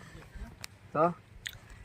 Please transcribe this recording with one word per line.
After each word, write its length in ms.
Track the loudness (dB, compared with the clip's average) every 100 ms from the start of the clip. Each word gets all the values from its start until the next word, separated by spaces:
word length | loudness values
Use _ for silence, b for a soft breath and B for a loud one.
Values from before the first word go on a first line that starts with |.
| -14 -14 -12 -10 -10 -10 -14 -14 0
તો 100 | 8 8 6 -6 -10 -8 -8 -14 -14